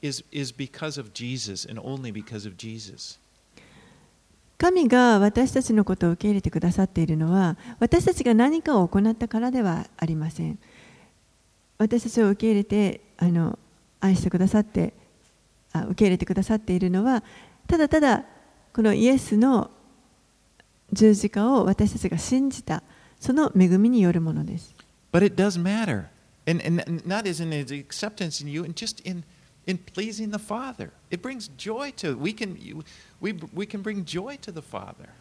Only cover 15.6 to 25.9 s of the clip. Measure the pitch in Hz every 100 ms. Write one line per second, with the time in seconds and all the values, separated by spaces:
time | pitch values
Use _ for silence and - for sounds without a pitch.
15.6 | _ 160 170 180 208 180 - 190 190 220
16.6 | 214 180 180 180 233 254 - - - _
17.6 | - 339 294 311 294 220 - - _ _
18.6 | _ - 220 202 226 269 - 208 254 254
19.6 | - _ _ _ _ _ _ _ _ _
20.6 | _ _ _ 202 214 208 208 - 220 269
21.6 | 190 196 208 226 185 165 - 254 269 262
22.6 | - 156 _ - _ _ - 262 311 196
23.6 | 185 185 220 247 180 170 165 151 151 170
24.6 | - _ - _ _ 170 202 185 196 175
25.6 | 175 208 214